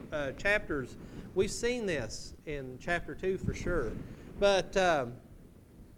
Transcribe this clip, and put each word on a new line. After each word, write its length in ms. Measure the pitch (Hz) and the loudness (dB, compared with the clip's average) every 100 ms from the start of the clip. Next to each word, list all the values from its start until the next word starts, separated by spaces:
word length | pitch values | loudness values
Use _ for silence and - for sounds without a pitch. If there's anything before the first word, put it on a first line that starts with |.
| - | -6
uh, 180 | 156 135 | -4 -4
chapters. 640 | 127 202 208 - 147 123 - - - - | 0 4 4 2 -2 -2 -8 -12 -12 -6
We've 160 | 180 208 | 0 2
seen 360 | - 233 247 202 | 2 0 0 0
this 480 | 147 110 - - - - | 0 -2 -6 -10 -12 -8
in 320 | 147 131 127 | -6 -6 -8
chapter 360 | - 170 170 139 | -2 -2 -2 -4
two 200 | 185 190 | -2 0
for 140 | - | -2
sure. 380 | - 175 175 139 - - - - - | -2 0 0 0 -4 -8 -12 -14 4
But, 380 | 202 196 175 196 | 6 6 4 4
um, 380 | 180 151 120 120 - - - - - - - | 6 4 2 -6 -16 -20 -20 -20 -20 -20 -20